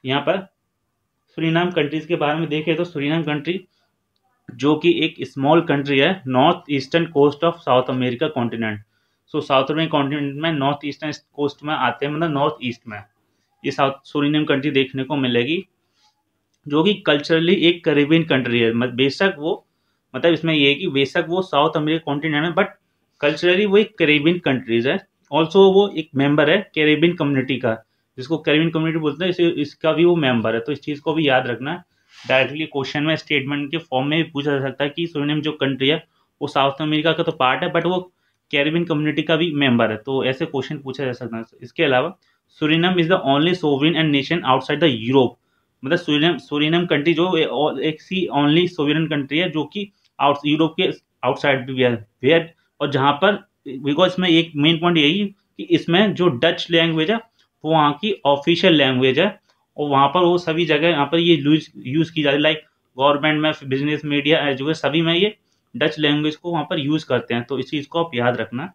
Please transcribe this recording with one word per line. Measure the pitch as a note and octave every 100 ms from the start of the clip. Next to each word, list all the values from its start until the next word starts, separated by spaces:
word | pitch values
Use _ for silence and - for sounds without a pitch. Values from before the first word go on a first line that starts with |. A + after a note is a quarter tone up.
यहाँ | C3+ C3+
पर | C#3 F#3+ F#3+ _ _ _ _ _ _ _ _ -
सूरीनाम | E3 E3 F3+
कंट्रीज | F3 D3 D#3 D#3
के | E3+
बारे | D3 D#3
में | D#3+
देखें | D3+ D#3 D#3+
तो |
सूरीनाम | E3+ D3 C#3+ E3
कंट्री | D3+ D3+ D#3+ F#3+ - _ _ _ _ _ _ _ -
जो | B2 C3+ D3+
कि | F3 E3+
एक | D#3+ - D3+
स्मॉल | - C3+ E3
कंट्री | E3 C#3+ C#3 C3+
है, | D3 F#3+ C3
north | B2+ D3+ E3+ -
eastern | C#3+ C3 E3+ E3 D3
coast | C#3+ C#3+
of | E3+ E3 -
South | B2+ B2+ B2+
America | B2 A#2+ B2+ -
continent। | A#2+ A2+ A2 G#2 - _ _ _ _
So, | D#3
साउथ | - C3+ C3+
अमेरिका | D3+ D#3+ D#3+
कॉन्टिनेंट | C#3 D3 C#3+ C#3
में | E3
नॉर्थ | D#3 C3+ C#3+ D3
ईस्टर्न | C#3 D#3 D3 _
कोस्ट | - C#3+ -
में | D3
आते | D3+ B2 - C#3+
हैं, |
मतलब | D3+ E3+
नॉर्थ | C#3 D3 D3+
ईस्ट | B2 A2+ A2+
में | G#2+ G#2 _ _ _ _ _
ये | C#3
साउथ | C#3 C#3 C3+
सूरीनाम | - D3 C#3+ D3+
कंट्री | D3 C#3 D3
देखने | C3+ C3+ C3+
को | C3 C#3
मिलेगी, | B2+ A#2+ B2 F3 - _ _ _ _ _ _ _ _ _ D3
जो | D3
कि | F3+ G3 E3+
कल्चरली | D3 D3 E3 E3 F#3+ E3
एक | F3
कैरेबियन | E3+ C#3+ C#3+ E3
कंट्री | D#3+ - A#2+ A#2+
है। | A2+
मत-, | A#2 B2
बेशक | A#2+ C3+ C3+ G3 F#3
वो, | D#3 G#3 _ _ _ _ _
मतलब, | B2+ E3+
इसमें | D#3 E3
ये | D#3 C#3
है |
कि | C#3+ F#3
बेशक | C3+ C3 F3 D#3+
वो | F3+
साउथ | F#3 D3 D3+ D#3
अमेरिका | D3+ D#3+
कॉन्टिनेंट | D3+ C#3+ D#3 D3
में, | E3
but | E3+ G3 - _ _ _ _
culturally | D3 D#3 F3 F#3 G#3
वो | G3
एक | G#3+ _
कैरेबियन | D#3 D3+ D3 F3
कंट्रीज | D#3+ B2+ G#2+ A#2 B2
है। | F#3+ - _ _
Also | C#3+ E3 F#3+ F#3+
वो | F#3+ G3+ D#3+
एक | D#3 C3+
मेंबर | C#3 D3+ C#3+
है | G3 F#3+
कैरेबियन | - D3+ D3+ E3+
कम्युनिटी | F3 C#3+ C#3 B2+ B2+
का, | A#2 A2+ _ _ _ -
जिसको | B2+ D#3+
कैरेबियन | D#3 D3+ E3
कम्युनिटी | E3 D#3+ D#3+
बोलते | D3+ C#3+
हैं, | F#3
इसे, | F3+ E3+ C#3
इसका | C#3+ - D#3+
भी | D#3
वो | F3 E3+
मेंबर | C3+ A#2+ A2
है। | A2+
तो | A2+
इस | C#3
चीज़ | - C#3+
को | -
भी | D#3 D3
याद | C3 B2
रखना, | A2+ C3+ F3+ - _ _
डायरेक्टली | - - C3 B2+ D3 D#3
क्वेश्चन | C#3 C3 D3+
में | D3+ D#3
स्टेटमेंट | - D3 C3 C#3+ C#3+
के | D#3+
फॉर्म | - D3+ C#3+
में | D#3
भी | D#3+
पूछा | C#3 C#3+
जा | C#3
सकता | C3+ B2+
है | C#3+
कि | C#3+ E3+
सूरीनाम | D#3+ C#3+ D3+
जो | D3+
कंट्री | D3+ C#3 C3 C3+
है | D#3+ - _ _ _
वो | C#3+
साउथ | D3 C#3 C#3
अमेरिका | D#3 D3+ D#3+
का | D#3
तो | E3
पार्ट | D#3+ B2+ C3+
है, | F3
but | D#3+ E3
वो | F#3 F3+ _ _ _ _
कैरेबियन | D3 C#3+ E3
कम्युनिटी | E3+ D3+ D3+ D#3
का | D#3 D#3+
भी | F3
मेंबर | D3 C#3 A#2+ A2
है, | G#2+
तो | - C3+
ऐसे | B2+ C3 E3
क्वेश्चन | C3+ B2+ D3+
पूछा | C3+ B2+
जा | C3+
सकता | A#2 A#2+ A2+
है। | A2+ _
इसके | A#2+ -
अलावा | D#3 B2+ D#3 - _ _ _ _
Suriname | D3+ E3 F3 F3+
is | D#3+
the | F#3 C3
only | C#3 E3
sovereign | F#3 D3+ C#3 D3+ D#3+
and | D#3
nation | C#3+ C3+ E3 C3+
outside | C3+ - D3
the | E3
Europe। | A#2 A2+ C3+ B2 - _ _ _ _
मतलब | C3 E3+
सूरीनाम, | F3 D3 D#3+ C#3+
सूरीनाम | - C#3+ D3+ E3+ F3
कंट्री | D3 D3
जो | D#3+ F3+ E3
ए-, |
और | D3+ A#2+ D3+ C#3
एक | D#3 D#3
सी | - F#3+ E3+
only | C#3 C#3+ D#3 F3+
sovereign | F3 D3 D3+ D#3
country | D3+ C3+ D3+
है | F3+
जो | D#3
कि | C#3+ G#3 G3+ _ _ _
आउट-, | C#3 C#3+ D3
यूरोप | D3+ D#3+ D#3+
के | F#3 - _ _
आउटसाइड | B2+ C#3 D3 C3+ B2+
भी | C3
है, | B2 A2+ G#2 _
where, | B2+ E3 E3 _ _ _
और | C#3+
जहाँ | C#3 C#3 C#3+
पर, | F#3+ G3+ - _ - C3+ C#3
because | D3 F3+
इसमें | F#3 F3+
एक | E3 E3 D3
मेन | D3 E3
पॉइंट | F3 E3+
यही | C#3+ F#3+
कि | G3+ - _ -
इसमें | - E3 E3 E3+ G#3+
जो | D#3+ F3 A#2+
डच | D#3+ F3 -
लैंग्वेज | E3+ E3 D#3+ D#3+
है | A3+
वो | - _ _ _ D3+
वहाँ | D#3+ D3 C#3+
की | G#3+ G3 C#3+
ऑफिशियल | C#3+ E3 E3+ F#3+
लैंग्वेज | D#3 C3+ B2+ C3 C3+
है, | G3 G3+ _ _ _ -
और | D3
वहाँ | C#3 C#3
पर | F3+
वो | F3 F3
सभी | F3 D#3+ E3
जगह | D3+ E3+
यहाँ | D#3 C#3+
पर | E3+
ये | E3+ D#3+
यूज़, | C#3+ D#3 C#3 -
यूज़ | B2+ D3 D#3+
की | D#3
जाती | C#3+ C#3+
है, |
like | D3+ D#3 _ _ _ B2+
गवर्नमेंट | C#3 C#3+ D3+ D3+
में, | D#3 D3
बिजनेस, | C#3 C3+ D3 D3+
मीडिया, | D3+ C#3+ C#3+ D#3 C#3+
एजुकेशन, | C3 C#3 D#3
सभी | C#3 D#3
में | E3
ये | E3+ G#3 - _ _ _
डच | B2 D#3 D#3
लैंग्वेज | D3+ D3 D3+ D3+
को | F3
वहाँ | E3+ C#3+
पर | F3
यूज़ | C#3 D3+ -
करते | B2 -
हैं, | A#2+
तो | A#2+ C3
इस | B2+
चीज़ | D3+ C#3+
को | E3+
आप | E3
याद | A#2+ A#2+ A#2
रखना। | G#2+ A#2+ F3